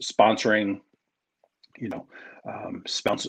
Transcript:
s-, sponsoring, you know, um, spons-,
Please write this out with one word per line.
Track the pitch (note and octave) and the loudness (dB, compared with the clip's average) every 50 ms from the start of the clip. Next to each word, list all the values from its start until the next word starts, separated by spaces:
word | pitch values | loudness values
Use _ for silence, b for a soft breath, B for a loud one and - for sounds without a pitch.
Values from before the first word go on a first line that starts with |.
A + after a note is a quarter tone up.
s-, | - - | -12 -2
sponsoring, | - - G#2+ A2 G#2+ - - A#2 G#2+ G#2+ G#2 G2 G2 - - _ _ _ _ _ _ _ _ _ _ _ _ _ _ _ _ _ _ | 4 6 6 6 6 4 2 2 2 2 2 0 -4 -6 -8 _ _ _ _ _ _ _ _ _ _ _ _ _ _ _ _ _ _
you | - - G2+ | -10 -8 -8
know, | - - - B B B B B B B B | -8 -10 -12 B B B B B B B B
um, | - - - - F#2 F2+ - - | -14 -12 -10 -10 -10 -12 -12 -10
spons-, | - - - - G#2 G#2 - - | -8 -8 -4 -2 -2 -4 -2 -6